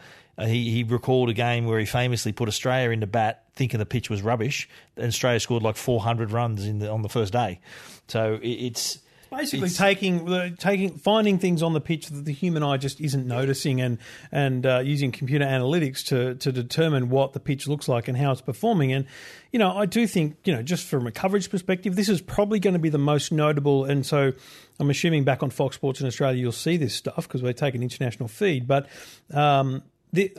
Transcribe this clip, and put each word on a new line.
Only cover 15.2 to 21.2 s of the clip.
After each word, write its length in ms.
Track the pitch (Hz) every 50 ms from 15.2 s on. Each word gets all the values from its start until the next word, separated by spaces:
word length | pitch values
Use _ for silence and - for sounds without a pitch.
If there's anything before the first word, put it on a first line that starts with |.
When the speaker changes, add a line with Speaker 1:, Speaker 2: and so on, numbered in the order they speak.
| 135 123 143 143 143
Speaker 2:
analytics 600 | 135 135 131 123 127 160 175 156 135 131 - -
to, 280 | - 139 123 123 127 127
to 160 | 131 - 143
determine 580 | 127 127 120 120 - 156 160 160 151 135 123 123
what 220 | 131 135 135 131 -
the 60 | 131
pitch 280 | - - 139 135 -
looks 200 | 139 147 143 -
like 200 | - 127 117 113 -
and 80 | 127
how 140 | 123 143 139
it's 100 | 131 131
performing. 500 | - - 123 - - 233 233 175 139 131 131
And, 120 | 139 135 - - - - - - - - _ -
you 60 | 240
know, 120 | 208 180
I 140 | 185 196 208
do 200 | 180 - 226 240
think, 300 | - - 190 156 151 151 _ -
you 100 | 196 160
know, 80 | 113
just 240 | 113 143 180 - -
from 220 | - - 135 120
a 40 | 120 110
coverage 360 | -